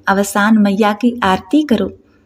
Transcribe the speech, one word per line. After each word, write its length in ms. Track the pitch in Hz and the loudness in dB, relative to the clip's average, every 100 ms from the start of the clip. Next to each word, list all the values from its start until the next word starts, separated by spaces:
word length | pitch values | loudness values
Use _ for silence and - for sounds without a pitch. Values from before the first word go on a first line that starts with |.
| - | -2
अवसान 500 | 196 202 208 202 220 | -2 0 0 2 2
मैया 360 | 202 196 208 | 2 2 0
की 260 | 214 240 240 | 0 -2 -2
आरती 400 | 190 190 - 294 | -2 -2 0 -2
करो। 280 | 302 208 196 - _ _ | 0 -2 -2 -8 _ _